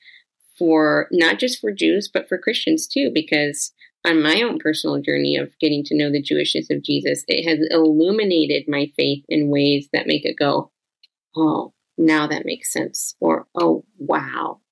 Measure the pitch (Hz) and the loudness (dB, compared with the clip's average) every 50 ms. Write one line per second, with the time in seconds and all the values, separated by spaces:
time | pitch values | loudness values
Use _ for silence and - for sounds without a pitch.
0 | _ - - - _ _ _ _ - - - - 175 160 160 160 156 151 147 151 | _ -20 -20 -20 _ _ _ _ -14 -12 -6 -2 2 4 4 4 4 4 2 0
1 | - - - 175 160 170 - - 254 247 247 - 226 214 196 - 170 160 175 208 | 0 0 2 2 4 2 2 0 -2 -2 -2 -2 -4 -6 -2 0 2 2 2 2
2 | 208 - - 190 - - 185 185 - 220 240 - - - 160 160 - - - 277 | -2 -2 -4 -4 -2 -2 -6 -4 -2 -4 -2 -2 0 0 0 0 -2 -2 -2 -2
3 | 277 - - 151 151 - 160 147 147 147 143 - - - _ _ - _ _ _ | -2 0 0 -2 -2 0 0 0 0 0 -2 -4 -6 -6 _ _ -20 _ _ _
4 | - 170 165 160 151 151 170 214 240 220 170 156 - 156 151 - - 151 143 139 | 0 2 2 4 4 4 2 2 2 0 -2 -2 -2 -2 -2 -2 -2 -2 -2 -2
5 | 139 151 143 143 143 143 147 139 143 - - - 160 151 147 143 147 - 156 147 | -2 -2 0 0 0 0 0 -2 -2 -6 -4 -2 0 0 0 0 -2 0 0 0
6 | 147 143 143 143 139 - 147 147 147 - 151 156 151 - 147 143 - 143 143 143 | 2 2 0 -2 -2 0 0 0 0 0 -2 -4 -2 -4 -6 -4 -2 -2 -2 -2
7 | 147 143 143 - - - - - 165 165 160 151 160 - 170 160 160 156 151 156 | 0 -2 -4 -4 -2 -2 -2 -2 0 0 0 0 0 0 2 4 4 4 4 4
8 | 165 190 208 220 214 190 175 160 147 143 143 139 - 156 143 143 147 143 - - | 4 2 2 2 2 2 2 2 2 2 0 -2 -2 -2 -2 -2 -2 -4 -2 -2
9 | 139 139 139 143 _ - 160 151 147 143 143 143 143 143 143 143 143 - - - | 0 0 -2 -4 _ -2 -2 0 0 2 2 2 2 2 2 0 -2 -2 -4 -2
10 | - 156 151 143 - - - - 147 143 139 147 147 _ _ _ _ _ _ _ | 0 0 -2 -2 -2 -4 -4 -2 -2 0 0 -2 -4 _ _ _ _ _ _ _
11 | - _ _ _ _ _ - 160 160 156 147 - - - _ _ _ _ - - | -20 _ _ _ _ _ -2 0 0 0 0 -2 -6 -8 _ _ _ _ -2 2
12 | 165 156 156 151 151 151 151 - - - - - - - - - - - - - | 2 4 4 2 0 -2 -4 -6 -4 -8 -8 -6 -6 -4 -4 -4 -4 -4 -6 -6
13 | - - - - 165 165 160 - - _ - 175 170 165 160 - - _ _ - | -8 -8 -6 -2 0 0 0 0 -4 _ -4 0 2 2 2 0 -2 _ _ -10
14 | 139 - 151 151 135 127 127 - - - - _ _ _ | -4 -2 -2 -2 -2 -6 -8 -6 -6 -8 -8 _ _ _